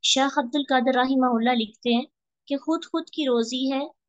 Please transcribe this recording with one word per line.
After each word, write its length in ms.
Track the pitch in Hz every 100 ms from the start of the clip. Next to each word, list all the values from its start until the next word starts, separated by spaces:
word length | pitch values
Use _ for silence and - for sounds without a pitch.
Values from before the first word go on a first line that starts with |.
शाह 360 | - 262 269 294
अब्दुल 240 | 240 294
कादिर 300 | 269 262 247
रहिमहुल्लाह 600 | 247 254 262 254 233 233
लिखते 360 | 247 220 - 240
हैं 160 | 233 285 _ _ _ -
कि 80 | 277
खुद 280 | 302 330
खुद 260 | 339 330 320
की 120 | - 277
रोजी 440 | 240 233 254 262
है 120 | 269 294 _